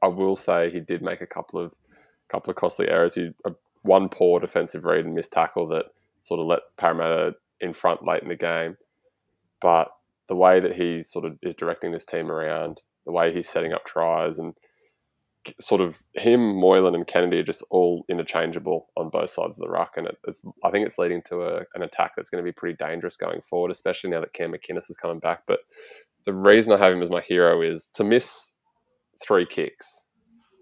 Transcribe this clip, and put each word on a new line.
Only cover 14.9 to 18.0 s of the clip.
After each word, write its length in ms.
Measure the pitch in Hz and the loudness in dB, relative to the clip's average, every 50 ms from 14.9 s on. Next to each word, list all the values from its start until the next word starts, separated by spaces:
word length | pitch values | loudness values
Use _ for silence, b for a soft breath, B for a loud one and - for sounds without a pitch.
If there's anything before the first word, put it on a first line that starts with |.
| _ _ _ _ _ _ _ _ _ _ - | _ _ _ _ _ _ _ _ _ _ -20
k-, 80 | 147 - - | -20 -16 -14
sort 180 | - - 104 95 | -2 0 2 2
of 220 | 90 85 - - _ _ - | 2 -2 -4 -10 _ _ -10
him, 380 | - - 117 123 123 117 107 98 | 0 2 4 4 4 4 0 2
Moylan 400 | 92 90 92 95 95 92 90 87 | 4 6 6 6 6 6 4 2
and 120 | 85 85 | 0 -4
Kennedy 320 | - - 90 90 87 87 85 | 0 0 2 2 2 2 0
are 40 | 85 | -2
just 200 | - - - - - | -4 -6 -8 -6 0
all 340 | - 92 87 87 87 85 | 2 2 4 2 2 -2